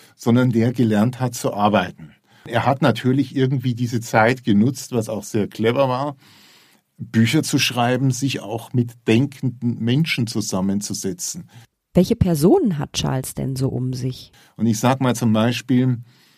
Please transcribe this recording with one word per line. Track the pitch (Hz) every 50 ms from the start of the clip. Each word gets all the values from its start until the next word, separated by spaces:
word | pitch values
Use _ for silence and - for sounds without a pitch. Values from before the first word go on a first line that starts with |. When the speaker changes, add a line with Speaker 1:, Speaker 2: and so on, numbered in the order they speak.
| - - _
Speaker 1:
sondern | - - 120 117 127 127 131
der | 110 117 113 123 120
gelernt | - 120 110 107 104 107 127 127 123
hat | 127 120 -
zu | - - 127 98
arbeiten. | 101 104 104 101 101 90 87 82 - 82 73 - _ _ _ _ _ -
Er | - 117 117 -
hat | 123 139 131
natürlich | 165 127 113 - - 123 131 139 135 131 -
irgendwie | 135 131 131 143 127 113 131 117
diese | 113 123 117 123 113
Zeit | 113 - - 117 110 117 131 127 -
genutzt, | 120 101 101 107 135 135 - - -
was | 127 120 110 113
auch | 110 101 101
sehr | - - 107 98 92
clever | - - 107 113 120 139 139 131
war, | 127 127 143 147 139 - _ - - - _ _ _ _ _ _ _ _ _ _ _ -
Bücher | - - - 113 113 113 - 156
zu | 147 - - 139
schreiben, | - - 123 123 120 120 127 127 139 135
sich | 131 - 135 135 123 -
auch | - 101 110 117 - - -
mit | 123 120 120 - _ - -
denkenden | 113 117 143 143 - - - 131 123 - 117 120 117 -
Menschen | 113 113 123 143 165 156 - - 117 113
zusammenzusetzen. | - 117 104 - - 95 95 98 98 101 101 - 101 - - 95 90 - - - - 87 - - - - - _ _ _ _ _ -
Speaker 2:
Welche | 175 185 - 233
Personen | 233 - 185 170 147 147 196 330 403 339 214 170 143
hat | 139 - -
Charles | - - 143 135 131 131 - -
denn | - 135 127 135
so | 131 135 131
um | - 123 127 127 131
sich? | 123 123 131 123 - - - _ _ _ _ _
Speaker 1:
Und | - 107 117
ich | 110 110
sag | - 123 135 131
mal | 131 127 117
zum | - 131 113 110
Beispiel, | 110 110 120 120 117 - - 131 123 127 131 123 117 120 _ _ _ _ _ _